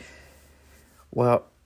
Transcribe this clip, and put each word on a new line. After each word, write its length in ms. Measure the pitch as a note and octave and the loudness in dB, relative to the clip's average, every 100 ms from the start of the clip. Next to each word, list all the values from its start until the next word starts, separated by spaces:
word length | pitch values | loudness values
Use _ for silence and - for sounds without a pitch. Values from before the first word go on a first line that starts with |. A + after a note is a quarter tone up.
| - - - - _ _ _ - _ _ - | -20 -20 -20 -20 _ _ _ -20 _ _ -12
Well, 380 | - B2 A#2+ - _ | -2 0 0 -2 _